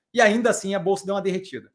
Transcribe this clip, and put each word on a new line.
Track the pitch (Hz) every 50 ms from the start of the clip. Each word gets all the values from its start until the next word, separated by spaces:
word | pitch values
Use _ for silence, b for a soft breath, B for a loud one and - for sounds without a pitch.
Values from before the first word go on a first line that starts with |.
| _ _ -
e | 233
ainda | 226 208 214 240 226 233
assim | - - - 190 196
a | 190
bolsa | 170 190 196 190 185
deu | 190 196
uma | 196
derretida. | 180 190 180 185 185 - - 110 - _